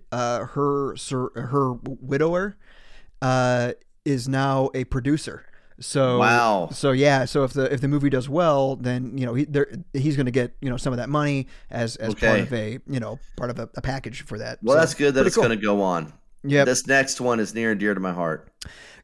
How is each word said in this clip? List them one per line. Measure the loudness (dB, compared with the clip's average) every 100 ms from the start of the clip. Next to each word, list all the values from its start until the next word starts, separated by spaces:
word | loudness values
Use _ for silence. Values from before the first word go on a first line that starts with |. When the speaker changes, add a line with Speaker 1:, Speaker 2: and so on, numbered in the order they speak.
| -8
Speaker 1:
uh, | -4 -2 -2 -4
her | -2 0 0 -2 -6
sur-, | -6 -4 -4 -6
her | -2 0 0 -2
widower, | -10 -10 -4 0 2 0 -4 -10 -20 -20 -20 -20 -20 -4
uh, | 0 2 2 2 -2 -6 _ _
is | -2 -2 -2
now | 0 0 0 0
a | -2 -4
producer. | -2 0 0 -2 -14 -18 -20 -20 -16
So | -4 2 2 4
Speaker 2:
Wow. | 6 6 4 2 0
Speaker 1:
so | 0 2
yeah, | 4 6 4 2
so | 0
if | 0
the, | 0 0
if | 0
the | 0
movie | 2 2
does | 0 0
well, | 0 2 4 2 -2
then, | -4 -4 -4 -4
you | -2
know, |
he, | -2
there, | 0 0 -2 -4 -8
he's | -2 0 0
gonna | 0
get, | 0 -2 -4
you | -6
know, | -4
some | -4
of | -4
that | -2
money | 0 0 -2 -4 -12 -10
as, | -6 -6 -4
as | -6 0
part | 4 4
Speaker 2:
Okay. |
Speaker 1:
of | 2
a, | -4 -6 -8 -6
you | -6
know, | -6 -10 -12 -8
part | -8
of | -8
a, | -10 -8
a |
package | -6 -6 -8 -12
for | -10 -10
that. | -10 -4
Speaker 2:
Well, | 4 4
Speaker 1:
So, |
Speaker 2:
that's | 4
good | 2 2 4
that |
Speaker 1:
pretty | 4
Speaker 2:
it's | 4
Speaker 1:
cool. |
Speaker 2:
gonna | 2 2
go | 2 2
on. | 2 0 -4 -14 -20 -10 0
Speaker 1:
Yep. | 4 4
Speaker 2:
This | 2 2
next | 2 2 0
one | 0 0
is | 0
near | -2 -2
and | 0
dear | 0
to | 0
my | -2
heart. | -2 -2 -4 -10 -20 -18 -18 -20 -20